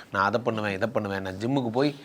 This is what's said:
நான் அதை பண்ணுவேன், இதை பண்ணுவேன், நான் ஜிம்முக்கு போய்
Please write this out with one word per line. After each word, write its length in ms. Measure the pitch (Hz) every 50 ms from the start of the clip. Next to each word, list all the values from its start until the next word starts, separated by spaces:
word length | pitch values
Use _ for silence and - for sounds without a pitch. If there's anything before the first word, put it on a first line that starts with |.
| - -
நான் 140 | - 98 98
அதை 160 | 101 104 113 117
பண்ணுவேன், 300 | 123 113 110 104 104 98
இதை 140 | 95 104 110
பண்ணுவேன், 340 | - 110 104 98 98 98
நான் 160 | 95 95 92 95
ஜிம்முக்கு 320 | 107 123 139 139 123 117
போய் 260 | 110 127 143 147 143 - -